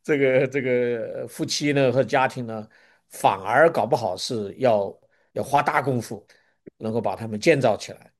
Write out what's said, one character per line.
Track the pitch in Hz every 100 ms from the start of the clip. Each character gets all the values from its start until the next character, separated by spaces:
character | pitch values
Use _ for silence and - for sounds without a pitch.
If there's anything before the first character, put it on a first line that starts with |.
这 | - 147
个， | 135 131 131
这 | 139
个 | 127 123 120 117 107 127 123
夫 | - 156
妻 | - 147
呢 | 143 131
和 | 127
家 | 110 139 127
庭 | 131 117
呢， | 110 104 _ _ _ _
反 | - 131 98
而 | 98 127 165
搞 | 156 110
不 |
好 | 139 107 92
是 | - 120 101 101
要， | 127 104 98 - _ _ _
要 | -
花 | 120 143
大 | 143 151
功 | 139 123
夫 | - 104 _ _ _ _ - _
能 | 110
够 | 113
把 | 104
他 | 92 113
们 | 107
建 | 170 143
造 | 123 101
起 | -
来。 | - _ _